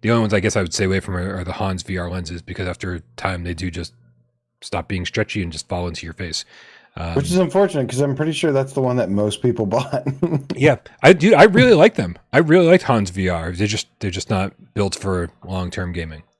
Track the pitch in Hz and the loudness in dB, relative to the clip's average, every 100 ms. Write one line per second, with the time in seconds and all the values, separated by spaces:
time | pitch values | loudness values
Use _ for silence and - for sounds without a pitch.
0 | 110 117 110 101 98 104 92 - 95 95 | 2 0 2 2 0 0 -4 -2 0 -2
1 | - 92 90 98 87 90 95 92 - 92 | -4 -6 -6 -8 -8 -6 -6 -6 -6 -8
2 | 87 92 82 87 - 90 90 87 95 87 | -6 -8 -8 -12 -12 -8 -8 -8 -8 -10
3 | - - 98 90 87 82 90 82 85 _ | -12 -8 -6 -6 -8 -8 -8 -8 -12 _
4 | _ _ _ _ _ _ - 90 82 92 | _ _ _ _ _ _ -10 -10 -6 -6
5 | 87 - 107 104 87 80 - 92 87 85 | -4 -4 -4 -4 -6 -8 -8 -6 -6 -8
6 | 82 80 87 78 - - - - _ - | -12 -10 -10 -10 -12 -20 -20 -20 _ -10
7 | 85 85 147 175 180 190 196 147 120 123 | -4 -4 0 0 2 2 2 0 -4 -2
8 | 143 135 156 151 165 135 135 135 131 123 | -2 0 -2 0 0 0 0 -2 0 0
9 | 95 98 104 - 123 120 104 139 135 131 | 0 0 0 0 -2 0 0 -2 -2 -6
10 | 139 135 170 156 - - 147 127 - _ | -6 -4 -2 -2 -4 2 2 2 -4 _
11 | 139 180 175 143 214 196 254 185 156 - | 6 6 6 8 8 8 6 8 6 4
12 | 95 87 _ 131 160 175 170 180 - 120 | -6 -8 _ 0 4 4 6 4 4 0
13 | 98 92 92 85 82 87 104 107 - _ | 0 -2 -2 -2 -4 -4 -2 -2 -8 _
14 | 101 90 - 98 95 _ - - 98 - | -8 -6 -4 -2 -2 _ -12 -4 -2 -2
15 | 98 92 85 _ - 95 90 95 90 87 | -4 -2 -4 _ -10 -6 -6 -6 -6 -6
16 | 82 78 - _ | -10 -14 -20 _